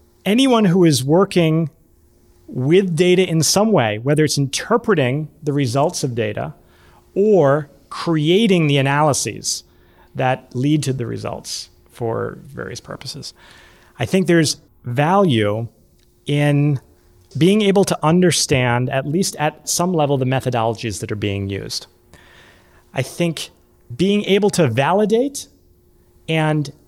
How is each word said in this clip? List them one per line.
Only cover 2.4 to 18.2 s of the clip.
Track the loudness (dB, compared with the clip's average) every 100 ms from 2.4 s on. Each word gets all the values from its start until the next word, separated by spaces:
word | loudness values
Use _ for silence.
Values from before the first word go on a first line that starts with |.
| -14
with | -6 2 2 2 0
data | 4 4 2
in | 0
some | 2 2 2
way, | 2 2 -2
whether | 0 0
it's | 2 0
interpreting | -4 -4 -2 -2 2 0 0 -2 -8 _
the | -4
results | -2 0 0 -2 -2
of | -6 -4
data | -4 -6 -10 -12 _ _ _ _ _
or | 0 4 4 4 2 -2 -18 _
creating | -8 -2 0 2 2 4 2 2
the | 2
analyses | 2 2 2 0 -4 -8 -8 -8 -12 _ _ _ _ -4
that | -2 -2 -6 -4
lead | 0 0
to | -2
the | -6 -6
results | -8 -10 -12 -12 -14 -14 _ _
for | -8 -6 -4 -6 -10
various | -16 -14 -12 -14
purposes. | -14 -14 -14 -14 -16 -20 -20 -20 -20 _ _ -8
I | -2
think | 0 2
there's | 2 2 -4 _ _
value | -8 -2 2 2 4 2 0 -2 -8 _ _ _ _ _ -4
in | 0 2 2 2 0 -6 _ _ _ _ 0
being | 2 4
able | 2 2
to | 2 0
understand, | 2 4